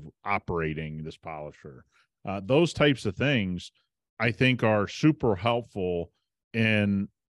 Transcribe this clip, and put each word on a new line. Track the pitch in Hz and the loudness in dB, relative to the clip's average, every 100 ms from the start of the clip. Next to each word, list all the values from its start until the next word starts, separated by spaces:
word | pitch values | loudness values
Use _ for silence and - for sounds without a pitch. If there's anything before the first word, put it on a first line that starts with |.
| 76 - | -10 -14
operating | - 98 - 85 78 76 80 78 | -4 -4 -2 -4 -2 -4 -8 -10
this | 78 - | -12 -12
polisher. | 82 78 76 - 78 65 _ _ _ _ - | -14 -12 -12 -14 -20 -20 _ _ _ _ -8
Uh, | 98 | -8
those | 98 135 170 | 0 2 2
types | - 147 131 107 | 4 2 2 -2
of | - | -2
things, | 127 135 95 87 - _ _ _ _ _ | 0 0 0 -4 -10 _ _ _ _ _
I | 113 | -2
think, | 113 127 123 | 2 2 4
are | 113 107 98 | 2 2 0
super | - 156 156 123 92 | 2 2 2 0 0
helpful | 110 117 - 104 90 87 82 _ _ _ _ 113 | 0 -2 -4 -6 -2 -2 -6 _ _ _ _ 0
in | 113 107 104 101 101 _ _ | 2 4 2 0 -2 _ _